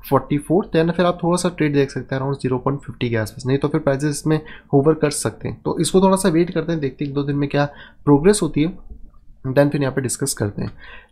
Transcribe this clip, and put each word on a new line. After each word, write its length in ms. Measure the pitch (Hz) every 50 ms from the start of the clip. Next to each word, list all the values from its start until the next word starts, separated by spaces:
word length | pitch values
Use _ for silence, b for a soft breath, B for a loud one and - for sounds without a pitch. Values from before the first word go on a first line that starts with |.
| - -
फ़ोर्टी 280 | 139 131 - - 151
फ़ोर, 340 | 143 - - 151 190 214 - -
then 160 | 165 160 170
फिर 140 | 175 - 180
आप 140 | 175 175 175 -
थोड़ा 140 | 170 175
सा 120 | 175 - 180
ट्रेड 240 | 175 - 156 151 147
देख 180 | 143 139 135
सकते 240 | - 135 123 - 135
हैं 60 | 135
around 200 | 131 139 139 -
ज़ीरो 160 | - 131 131
पॉइंट 240 | 123 123 131 139 139
फ़िफ्टी 280 | - - - - 120 123
के 60 | 117
आसपास, 300 | 110 110 104 - - 127
नहीं 120 | 127 135
तो 100 | 139 -
फिर 140 | 143 156 156
प्राइसेस 280 | 151 143 139 131 147 151
इसमें 320 | 143 147 - 151 156 156 156 B B B B B -
होवर 200 | 139 135 156 160
कर 160 | 156 - 143
सकते 400 | - - - 113 - - - -
हैं। 120 | - - _
तो 140 | 147 - -
इसको 220 | 165 - - 185
थोड़ा 140 | 190 190 190
सा 140 | 185 - 196
वेट 220 | 160 165 175 170
करते 200 | - 165 156 160
हैं, 100 | 170 160
देखते 240 | 147 131 - - 151
हैं 60 | 143
एक 40 | 135
दो 80 | 143 143
दिन 120 | 143 143
में 140 | 143 143 139
क्या 160 | - 143 143 143 B B B B B B -
प्रोग्रेस 340 | 147 143 143 147 190 214 - 185
होती 200 | 147 - 147 147
है, 140 | 170 185 - - - - - - - - - _ - - - -
then 220 | 131 127 143 143 143
फिर 120 | - 147
यहाँ 120 | 147 131 131
पे 80 | -
डिस्कस 320 | 131 120 - - 143 131 -
करते 280 | - 113 104 - -
हैं। 100 | - - - B B B B B B B